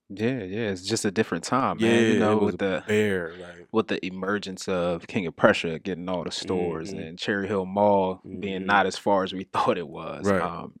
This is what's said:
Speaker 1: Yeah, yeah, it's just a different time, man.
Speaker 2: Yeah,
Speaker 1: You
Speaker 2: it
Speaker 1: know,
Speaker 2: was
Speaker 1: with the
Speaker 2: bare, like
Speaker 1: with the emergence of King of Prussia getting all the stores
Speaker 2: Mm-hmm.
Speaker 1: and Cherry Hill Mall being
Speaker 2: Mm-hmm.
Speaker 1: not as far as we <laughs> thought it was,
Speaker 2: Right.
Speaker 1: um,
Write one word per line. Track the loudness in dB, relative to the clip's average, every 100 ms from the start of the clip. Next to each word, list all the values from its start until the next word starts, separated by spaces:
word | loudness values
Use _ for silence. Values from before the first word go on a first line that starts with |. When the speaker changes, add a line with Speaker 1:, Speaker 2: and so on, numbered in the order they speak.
| -14
Speaker 1:
Yeah, | -4 -2 -2
yeah, | -4 -4 -2
it's | -4 -2
just | -2 0
a |
different | 0 0 -2
time, | 0 0 2 2
man. | 4
Speaker 2:
Yeah, | 6 6
Speaker 1:
You | 4
Speaker 2:
it |
Speaker 1:
know, | 4 4
Speaker 2:
was | 2
Speaker 1:
with | 0
the | 0 -2 0
Speaker 2:
bare, | 2 2 0 -2 -8
like | -14 -16 -4
Speaker 1:
with | 0 0
the | -2 -4
emergence | -6 -2 -2 -2 -8 -2
of | 0 0 -2 -2
King | -4 -2
of | 4
Prussia | 4 4 0 -6
getting | -6 -6 -4
all | -4 -4
the |
stores | -6 -4 -2 -2 -4 -8
Speaker 2:
Mm-hmm. | -8
Speaker 1:
and | -10 -8
Cherry | -2 -2 0
Hill | -2 -2
Mall | 2 4 6 2 -2 -8
being | -8 -6 -4
Speaker 2:
Mm-hmm. | 2
Speaker 1:
not | 4 4
as | 0
far | 2 2
as | 2
we | -4
<laughs> | -6
thought | -2 0 0
it | -2
was, | -10 -10 -4 0
Speaker 2:
Right. | 2
Speaker 1:
um, | 0 -6 -12 -16